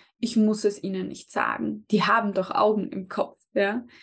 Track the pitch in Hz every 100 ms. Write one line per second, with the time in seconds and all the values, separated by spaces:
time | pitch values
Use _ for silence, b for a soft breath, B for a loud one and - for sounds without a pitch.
0 | B _ 226 226 214 214 208 202 196 190
1 | 185 - - - 58 - 214 214 - 202
2 | 196 214 208 190 185 - 208 208 - 196
3 | 185 - - - - 208 202 233 B B